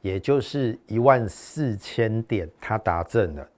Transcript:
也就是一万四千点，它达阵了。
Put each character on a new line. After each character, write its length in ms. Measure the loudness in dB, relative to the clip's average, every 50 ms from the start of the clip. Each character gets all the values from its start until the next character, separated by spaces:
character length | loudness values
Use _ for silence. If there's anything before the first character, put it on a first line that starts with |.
也 180 | -4 -4 -4 -2
就 220 | 0 2 2 2
是 360 | 0 -2 -4 -2 -2 -2 -4 -6 _
一 100 | -4 -2
万 320 | 4 6 6 6 6 4 -2
四 480 | -6 -10 -14 -10 -6 -4 -2 -2 -2
千 440 | -4 -8 -6 0 0 0 2 0 -2 -2
点， 260 | -2 -4 -4 -4 -6 _ _
它 180 | -6 -4 -4
达 260 | -2 0 0 0 0 -4
阵 300 | 0 0 0 0 0 -2
了。 120 | -10 -14 -16 _